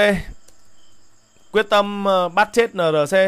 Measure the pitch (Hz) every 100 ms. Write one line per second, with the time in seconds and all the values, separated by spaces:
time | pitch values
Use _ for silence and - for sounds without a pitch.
0 | 208 190 - - - - - - - -
1 | - _ _ _ - 208 214 208 202 202
2 | 196 190 175 175 208 233 233 185 165 156
3 | 147 190